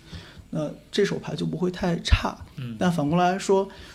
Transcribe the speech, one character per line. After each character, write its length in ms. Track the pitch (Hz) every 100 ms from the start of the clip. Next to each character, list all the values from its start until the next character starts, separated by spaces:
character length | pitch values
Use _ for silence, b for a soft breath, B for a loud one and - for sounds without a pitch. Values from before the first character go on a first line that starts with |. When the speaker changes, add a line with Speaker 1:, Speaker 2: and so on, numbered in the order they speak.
| b b b b -
Speaker 1:
那 200 | 165 151 - -
这 120 | -
手 140 | 202 -
牌 160 | -
就 100 | 170
不 120 | 170 160
会 120 | 180
太 280 | 180 185 170
差。 360 | - - - - - -
Speaker 2:
嗯。 200 | 123 110
Speaker 1:
但 120 | 180
反 180 | 170 143
过 100 | 170
来 180 | 180 190
说， 320 | - 196 196 B B